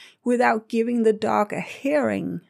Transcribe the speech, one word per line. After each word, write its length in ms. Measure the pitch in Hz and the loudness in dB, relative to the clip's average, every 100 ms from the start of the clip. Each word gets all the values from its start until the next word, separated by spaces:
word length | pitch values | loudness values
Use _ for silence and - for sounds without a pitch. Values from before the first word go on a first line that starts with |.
| - _ | -20 _
without 440 | - 240 247 226 - | -2 2 2 0 -2
giving 340 | 233 226 240 | -2 0 2
the 100 | 220 | 2
dog 400 | 214 214 214 208 | 2 2 0 0
a 80 | - | -4
hearing, 800 | - - 277 294 240 98 - 170 - | -10 -6 -2 0 0 -2 -4 -8 -12